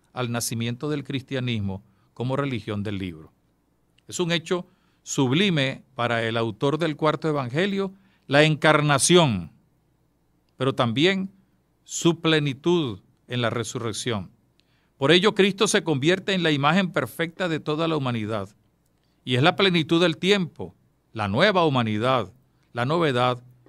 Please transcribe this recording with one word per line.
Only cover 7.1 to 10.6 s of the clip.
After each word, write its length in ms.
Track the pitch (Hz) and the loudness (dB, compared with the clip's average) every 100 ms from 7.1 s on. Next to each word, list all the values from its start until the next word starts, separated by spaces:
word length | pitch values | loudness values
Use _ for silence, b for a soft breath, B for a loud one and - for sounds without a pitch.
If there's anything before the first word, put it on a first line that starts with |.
| 151 160 | 0 -2
evangelio, 680 | 147 120 139 196 196 190 190 b b - | -4 -4 -2 -2 -2 -6 -10 b b 0
la 160 | 139 | 4
encarnación, 1080 | 156 151 156 151 147 139 - 175 151 98 85 - _ _ _ _ _ _ _ _ _ | 4 4 4 4 4 2 6 6 6 2 -6 -16 _ _ _ _ _ _ _ _ _
pero 180 | _ | _